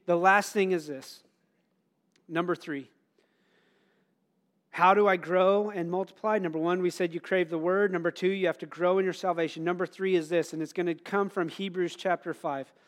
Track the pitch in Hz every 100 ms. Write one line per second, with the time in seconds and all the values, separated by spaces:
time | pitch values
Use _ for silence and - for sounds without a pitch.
0 | - 175 185 196 196 214 190 180 151 135
1 | 131 - _ _ _ _ _ _ _ _
2 | _ _ _ 165 175 170 - 143 127 _
3 | _ _ _ _ _ _ _ _ _ _
4 | _ _ _ _ _ _ _ - 180 202
5 | 208 185 160 185 185 202 208 202 170 180
6 | 190 - 220 214 180 160 165 180 180 -
7 | 180 165 - 190 170 165 165 185 202 180
8 | 170 160 185 196 180 156 160 143 180 190
9 | 190 165 190 165 160 165 165 180 180 -
10 | 190 180 156 170 156 156 156 - 175 165
11 | - 202 202 - 165 - 190 180 175 -
12 | 190 170 175 151 165 139 135 _